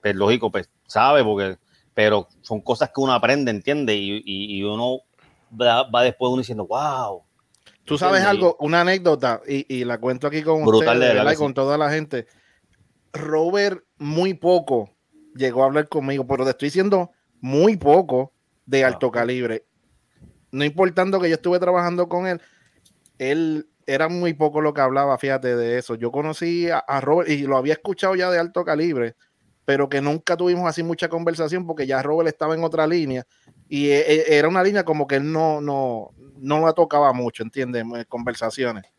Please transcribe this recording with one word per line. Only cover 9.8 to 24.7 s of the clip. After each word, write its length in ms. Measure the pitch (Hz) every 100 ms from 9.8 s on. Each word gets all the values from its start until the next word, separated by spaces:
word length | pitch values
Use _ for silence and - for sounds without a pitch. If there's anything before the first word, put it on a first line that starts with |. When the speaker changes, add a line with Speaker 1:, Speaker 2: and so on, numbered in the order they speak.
Speaker 2:
la 140 | 120 120
cuento 280 | 120 127 143
aquí 160 | 151
con 220 | 156 156
Speaker 1:
Brutal, 320 | 151 110 113 120
Speaker 2:
ustedes, 40 |
Speaker 1:
de 60 | 123
verdad 80 | 107
Speaker 2:
¿verdad? 100 | 107
Speaker 1:
que 60 | 156
Speaker 2:
Y 20 |
con 100 | 147
Speaker 1:
sí. 40 |
Speaker 2:
toda 240 | 131 135 147
la 120 | 147
gente. 360 | 156 151 127 113 _ _ _ _ _ _ _ _
Robert 680 | - 151 156 165 202 202 185 _ _
muy 380 | 147 156 185
poco 560 | 175 170 180 170 127 101 _ _ _ _
llegó 280 | - 131 120
a 40 | 135
hablar 220 | 147 151
conmigo, 380 | 156 135 139 127
pero 180 | 131
te 60 | 131
estoy 160 | 131 143
diciendo 460 | 175 196 196 175 _ _ _
muy 360 | 127 139 190 208
poco 560 | 143 160 180 127 135 _ _ _ -
de 180 | 135
Speaker 1:
Ah. 40 | 131
Speaker 2:
alto 220 | 127 127
calibre. 540 | 117 117 127 120 110 _ _ _ _ _ _ - _ _
No 140 | 131
importando 540 | 147 151 185 175 185 196
que 80 | 180
yo 60 | 160
estuve 220 | 175 180
trabajando 500 | 180 180 175 175 175
con 180 | 175 185
él, 140 | 170 _ _ _ _ _ _ _ _
él 480 | 131 151 160 156 - _ -
era 220 | 135 160
muy 260 | 175 175
poco 260 | 147 151 147
lo 140 | 151